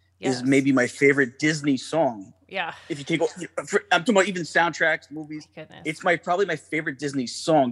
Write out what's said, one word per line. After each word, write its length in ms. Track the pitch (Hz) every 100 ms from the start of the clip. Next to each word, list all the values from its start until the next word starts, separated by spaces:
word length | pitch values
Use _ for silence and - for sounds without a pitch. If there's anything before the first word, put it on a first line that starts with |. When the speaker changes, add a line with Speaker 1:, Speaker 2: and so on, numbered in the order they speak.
| _ _
Speaker 1:
is 180 | - 127
Speaker 2:
Yes. 60 | 127
Speaker 1:
maybe 260 | 139 135
my 140 | 131 123
favorite 540 | - 139 139 131 -
Disney 360 | 151 160 143 131
song. 560 | - 156 143 110 95 - _
Speaker 2:
Yeah. 260 | 190 170 - -
Speaker 1:
If 120 | 151
you 40 | 139
take, 160 | 165 - - 165 - 151
for, 160 | 202 -
I'm 100 | 240
talking 120 | 175 196
about 120 | 190
even 160 | 180
soundtracks, 680 | 160 175 170 - 165 160 -
movies. 380 | 151 151 156 - -
Speaker 2:
My 80 |
goodness. 180 | 156 - 165
Speaker 1:
It's 180 | 160
my, 120 | 185 170
probably 280 | 180 175 202
my 100 | 156
favorite 440 | - 156 160 131
Disney 260 | 147 135 120
song. 440 | - - 156
I 20 | 127